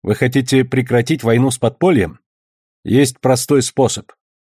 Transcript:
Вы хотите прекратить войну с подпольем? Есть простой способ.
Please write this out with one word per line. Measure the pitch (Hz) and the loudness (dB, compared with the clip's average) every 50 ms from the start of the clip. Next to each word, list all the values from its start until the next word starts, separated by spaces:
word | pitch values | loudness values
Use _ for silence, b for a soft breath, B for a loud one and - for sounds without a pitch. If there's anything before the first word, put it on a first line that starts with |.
| - | -6
Вы | 90 104 | -4 -2
хотите | - - 127 127 139 131 127 135 131 127 | -2 -2 -2 0 -2 -2 0 0 0 0
прекратить | 127 - 127 127 - 123 120 117 - 160 - - | 0 -2 -2 -2 0 0 0 0 0 -4 -2 0
войну | 113 113 120 127 135 | 0 2 2 2 0
с | 123 - | -2 -2
подпольем? | - 117 - _ 170 185 180 123 92 80 - - _ _ _ _ _ _ _ _ _ _ _ _ _ | -4 -4 -2 _ 0 2 2 2 0 -2 -6 -14 _ _ _ _ _ _ _ _ _ _ _ _ _
Есть | - 98 127 143 127 127 - | 0 2 2 2 0 -2 -4
простой | - 127 131 123 - - 147 139 123 | -2 0 0 0 0 0 0 0 0
способ. | - - - 135 113 - - - - _ _ _ _ _ _ _ _ | -2 -2 -2 -2 -2 -2 -6 -12 -18 _ _ _ _ _ _ _ _